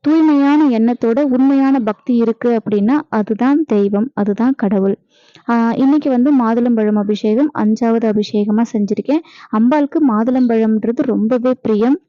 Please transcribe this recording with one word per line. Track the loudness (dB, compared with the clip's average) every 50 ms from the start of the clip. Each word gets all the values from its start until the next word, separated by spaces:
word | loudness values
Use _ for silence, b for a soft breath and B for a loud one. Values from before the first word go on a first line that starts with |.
தூய்மையான | _ 0 2 2 4 4 4 2 2 2 2 4 2 2 2 2
எண்ணத்தோட | 2 0 0 0 -2 -2 0 0 0
உண்மையான | 0 0 2 2 2 2 2 2 2 0 0
பக்தி | -2 -4 -6 _ _ -2 0
இருக்கு | 0 0 0 -2 _ -2 -2 -2 -2 -2
அப்படின்னா | -2 -2 0 0 0 0 -2 -2 _
அதுதான் | -4 -4 -2 -4 -4 -2 0 0 0 0 0
தெய்வம், | 0 0 0 0 0 0 -2 -4 -4 _
அதுதான் | -4 -4 -2 -2 -2 0 -2 -2
கடவுள். | -2 -2 -2 0 0 0 0 -2 -4 _ b b b b b b b b -4
ஆ, | -2 0 0 0 0
இன்னைக்கு | 0 2 2 2 2 0 0
வந்து | 0 0 2 2 2 2 2
மாதுளம்பழம் | 0 0 0 0 0 0 0 0 0 0 0
அபிஷேகம் | 0 -2 -4 -2 -2 -2 0 0 0 -2 -2 -2
அஞ்சாவது | -2 -2 0 0 0 0 0 0 0 0 -2 -2
அபிஷேகமா | -4 -2 -2 -2 -2 0 0 0 -2 -2 -2
செஞ்சிருக்கேன். | -4 -2 -2 -2 -4 -2 -2 -2 -2 -2 B B B B B B 0
அம்பாளுக்கு | 2 2 2 2 0 0 0 0 0 2
மாதுளம்பழம்ன்றது | 0 0 0 0 0 0 0 0 2 0 0 0 0 0 -2 -2 -2 -2 -2
ரொம்பவே | -2 0 -2 0 0 -2 0 0 -2 -4 -2 _
பிரியம். | -2 0 0 2 0 0 -2 _